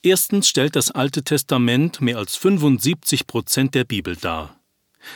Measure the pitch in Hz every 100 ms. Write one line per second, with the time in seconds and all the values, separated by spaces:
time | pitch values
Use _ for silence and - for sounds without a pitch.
0 | 175 190 - 202 190 - 139 151 - 139
1 | 135 143 - 147 - 131 120 123 165 -
2 | 123 117 101 - 190 196 147 127 143 180
3 | - 143 - 117 - - 135 135 123 104
4 | 90 87 90 80 78 - _ _ _ _
5 | -